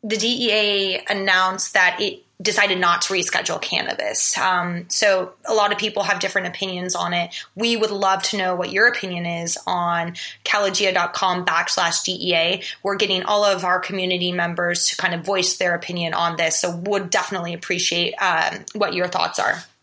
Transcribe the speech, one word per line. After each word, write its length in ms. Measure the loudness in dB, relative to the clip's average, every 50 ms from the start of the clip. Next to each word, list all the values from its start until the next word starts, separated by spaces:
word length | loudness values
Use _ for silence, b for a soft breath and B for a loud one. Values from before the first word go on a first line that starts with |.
| -2
the 120 | -2 -2
D 320 | 0 2 0 0 2 2 2
E 40 |
A 520 | 2 2 2 2 2 0 0 -2 -2 -4 -2 -4
announced 640 | -4 -2 2 2 4 4 4 2 2 0 -4 0 2
that 260 | 4 4 4 2 0
it 220 | -4 -4 -6 -10 _ _ _ _
decided 360 | -2 0 2 2 2 2 2 2
not 220 | 4 4 4 2
to 140 | 2 0 0
reschedule 440 | 0 0 0 -2 -2 0 0 -4 -4
cannabis. 720 | -4 -4 -2 -2 -2 -2 -4 -4 -4 -2 -2 0 0 0 0
Um, 480 | 0 2 2 2 2 0 -2 -4 -6 -4 -4
so 420 | 0 2 4 4 4 2 0 -4 -10 _ _
a 80 | 0 2
lot 180 | 2 4 2
of 60 | 2 -2
people 240 | -2 -4 -2 -2
have 180 | 0 0 0 0
different 280 | 0 -2 -2 -2 -2 -2
opinions 460 | -4 -4 -6 -4 -4 -6 -4 -2 -2
on 200 | -2 -2 -2 0
it. 200 | -2 -2 -4 B B B B _
We 240 | -2 0 0 2 2
would 120 | 0 0
love 320 | 0 2 2 2 2 2 0
to 120 | -2 -2
know 180 | 0 0 0 0
what 160 | 0 -2 -2
your 180 | 2 4 4 4
opinion 360 | 4 2 -6 -6 -4 -4 -4
is 320 | -4 -4 -4 -2 -2 -4 -4 -2
on 500 | -2 0 0 2 2 0 0 0 -4 -6 B B B B B _
caligia 480 | 0 2 2 2 2 2 2 2 2
dot 220 | 2 2 0 0 0
com 320 | 0 0 2 2 2 0
backslash 580 | 2 2 2 0 0 0 0 2 2 0 0 -2
D 80 | -2
E 220 | -4 -2 -2 0 2
A. 280 | 2 2 2 0 -2 B B B B
We're 140 | _ -4 0
getting 260 | 0 0 0 0 -2
all 200 | 0 2 2 4
of 220 | 4 4 2 2 2
our 160 | 0 0 0
community 520 | 0 -4 -4 -2 -2 0 0 0 0 -2
members 580 | 0 0 -2 -2 -2 -2 0 0 0 0 0 0
to 60 | -2
kind 180 | 0 -2 -2 -2
of 100 | -2 -2
voice 320 | 0 0 0 2 0 0
their 180 | 0 0 0 0
opinion 380 | -2 -4 -6 -4 -4 -2 -2
on 240 | 0 0 0 0 0
this. 240 | 0 0 0 2 0
So 160 | 0 -2 -2
would 320 | -4 -2 -2 0 -2 0 0
definitely 460 | 0 0 0 0 -4 -4 -4 -6 -8
appreciate, 580 | -10 -4 -4 -2 -2 0 0 0 0 0 -2 -2 0
um, 460 | 0 2 2 2 2 0 -2 -4 -12 -12 -2
what 180 | -2 -2 0
your 160 | 0 -2 -2 0
thoughts 300 | 0 0 0 0 0 0
are. 260 | 0 0 -2 -2 -6 -16 _ _